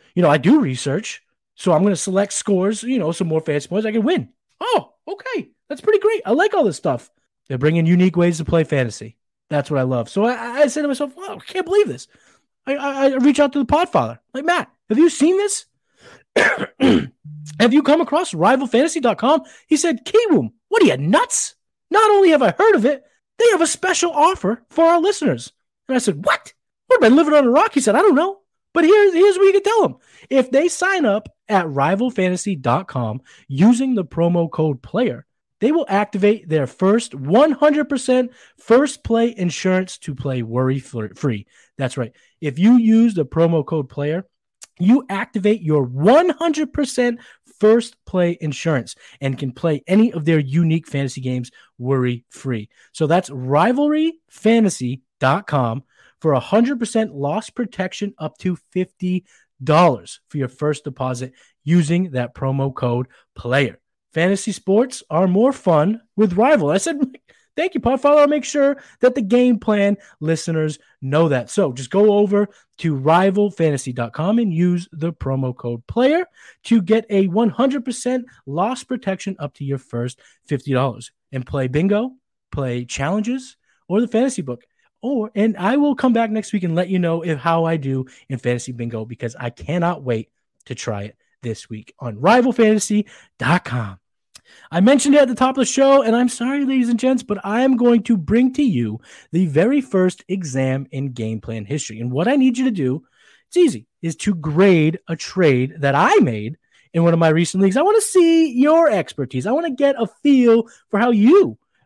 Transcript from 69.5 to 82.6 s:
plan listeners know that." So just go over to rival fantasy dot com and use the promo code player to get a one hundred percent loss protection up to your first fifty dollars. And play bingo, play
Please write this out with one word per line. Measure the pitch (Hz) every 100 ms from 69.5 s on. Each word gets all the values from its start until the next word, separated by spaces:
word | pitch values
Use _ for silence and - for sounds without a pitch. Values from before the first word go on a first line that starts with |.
| 226
plan | - 208 202 202 - _
listeners | 151 160 - 160 156 151 _ _
know | 131 147 165
that." | 151 -
So | - 165
just | 123 127
go | 190 208
over | 202 208 202 202 - _ _
to | 165
rival | 143 135 170 196 190 208
fantasy | - 165 139 -
dot | 123 117
com | - 165 226
and | 220
use | 165 180 175 175
the | 160 160
promo | 156 139 135 131
code | 123 123 120 -
player | 233 262 320 359 _ - _
to | - 233
get | 175 220 220
a | 202 190
one | 180 233
hundred | 160 262 277
percent | 240 - 247 254 247 _ -
loss | 147 202 254
protection | - 254 202 190 - 190
up | 143
to | -
your | 139 135
first | - 120 123 - _ _ _
fifty | 139 -
dollars. | 127 135 117 120 _ _
And | 135
play | 123 143 131
bingo, | 139 190 202 254 254 _ _ _
play | 151